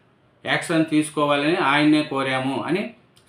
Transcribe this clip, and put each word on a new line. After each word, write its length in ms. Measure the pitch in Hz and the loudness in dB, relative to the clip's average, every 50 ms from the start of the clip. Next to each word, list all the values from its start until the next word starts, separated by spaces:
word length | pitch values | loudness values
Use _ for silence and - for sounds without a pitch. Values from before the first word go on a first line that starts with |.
| _ _ _ _ _ _ _ _ - | _ _ _ _ _ _ _ _ -6
యాక్షన్ 400 | 120 143 147 - - 170 160 160 | -4 -4 -4 -2 0 0 0 0
తీసుకోవాలని 720 | 156 156 151 151 151 - 156 147 143 143 143 143 156 175 | 2 0 0 0 0 -2 -2 0 2 2 2 2 0 0
ఆయన్నే 460 | 180 156 135 139 147 151 151 151 151 | 0 2 2 2 4 4 4 4 2
కోరాము 640 | 143 - 139 135 135 135 131 131 131 135 135 120 - | 2 0 -2 -2 -2 -2 -2 -2 -2 -4 -4 -4 -4
అని 300 | 131 165 202 233 240 - - _ _ _ _ _ | -2 -2 -4 -4 -6 -12 -16 _ _ _ _ _